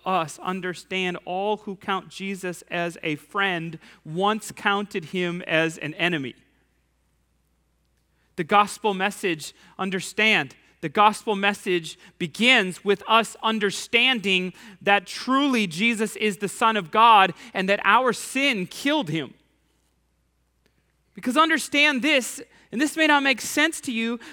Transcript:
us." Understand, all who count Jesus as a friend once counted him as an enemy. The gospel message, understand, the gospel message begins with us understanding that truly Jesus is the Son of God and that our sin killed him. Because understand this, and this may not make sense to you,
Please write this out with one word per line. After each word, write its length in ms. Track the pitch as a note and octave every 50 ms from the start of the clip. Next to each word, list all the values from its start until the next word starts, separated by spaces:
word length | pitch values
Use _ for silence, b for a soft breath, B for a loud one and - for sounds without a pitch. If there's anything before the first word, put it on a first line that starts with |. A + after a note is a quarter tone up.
| _
us." 360 | F#3+ F#3+ F3+ D#3+ C#3+ - -
Understand, 800 | - F#3 F#3 F#3 F3 F#3 E3+ - - _ F#3+ F#3 F#3 F3+ F3 - _
all 320 | - F3+ F#3 G3 G#3+ G#3+
who 180 | G#3 - G#3 G3
count 320 | F#3 - - G3 F#3 - E3
Jesus 540 | - - F#3+ G3 G3+ F3+ F#3 F3+ E3+ - -
as 340 | _ - F3 E3+ E3+ E3 - -
a 120 | E3 D3+
friend 640 | C#3+ - _ - - G3 G3 F3+ E3 E3 E3 D#3+ D#3+ B B B B B
once 480 | D#3 D#3 F3 F#3+ G3+ G#3+ A3 - -
counted 540 | - - - G#3 G3+ G3+ G#3 - - G3 D#3+
him 360 | C#3+ - F#3 F3+ F3 E3+ F3 -
as 340 | - E3 D#3+ D#3+ E3 D#3+
an 160 | - D#3 D3 D#3
enemy. 420 | - E3 F3 F3 D3+ C3+ B2 - _ _ _ _ _ _ _ _ _ _ _ _ _ _ _ _ _ _ _ _ _ _ _ _ _ _ _ _ _ _ _ _ _ _ _ _ _ _ _ _
The 80 | - E3+
gospel 500 | C#3+ G#3 G3+ G#3 G3 - - - G#3+ G3
message, 600 | F#3 F#3+ G3+ G3 - - F#3+ E3+ D#3 - - b b b b b
understand, 800 | - F#3 F#3+ F3+ F#3+ - - - - G#3+ A3 G#3+ F3 C#3+ B2+ - b b b b b
the 100 | - D#3
gospel 460 | - G#3+ G#3 G#3+ G#3 - - A3+ G#3
message 640 | G3 G3 G3+ G3+ - - G3+ F3+ F3 D#3+ D#3 - B B B B
begins 680 | _ F3 D#3 - - A3 B3 B3+ A#3 G3 F#3 E3+ - -
with 200 | G3 G3+ F#3+ -
us 280 | - A3 A3+ G#3+ - - - -
understanding 1080 | A3 A3 A3 G#3 G3 F3+ - - - - A#3 A#3+ C4 C4 A3+ F3+ G3+ F#3+ F3+ F#3 F#3 B B B A3+ G3 B
that 240 | - G3 G3+ G3+ F#3+
truly 600 | - - - - B3+ C4 C4+ C#4+ C#4+ B3+ A#3 G#3
Jesus 480 | F#3 D3 E3+ A3 A#3 A#3 G3 A3 G#3 -
is 220 | - - G#3+ F#3+
the 120 | - G#3 F3+
Son 260 | - - B3 A3+ A3
of 140 | G#3 F3+ D3+
God 460 | - A3 A3+ A#3 A3+ G3+ F#3+ F#3 D#3+ B B B B
and 160 | G3 F#3+ F#3+
that 100 | G3+ - -
our 280 | G3 G#3 A#3+ C4 B3+ G#3
sin 520 | - - - - C4 C#4 C#4+ B3+ G3 F3+
killed 440 | - - - - C#4+ D4+ D#4 A#3 D3+
him. 260 | D3+ E3 C#3 - - _ _ _ _ _ _ _ _ _ _ _ _ _ _ _ _ _ _ _ _ _ _ _ _ _ _ _ _ _ _ _ _ _ _ _ _
Because 240 | - - B3+ A#3
understand 640 | D4+ D#4+ D#4+ D#4+ C#4 - - - C#4+ D4 D4+ C#4+ B3
this, 400 | G#3 D4+ D4+ C4 A3+ - - - - b b b b b
and 100 | - A3
this 160 | D4+ C#4+ -
may 80 | D#4+ D#4
not 160 | D#4 D4 C#4+
make 200 | C4+ C4+ C4 G#3+
sense 380 | - - - D4 D4 E4 D#4+ -
to 100 | - -
you, 280 | A#3 A3+ A3+ A3+ A#3+ A#3 B B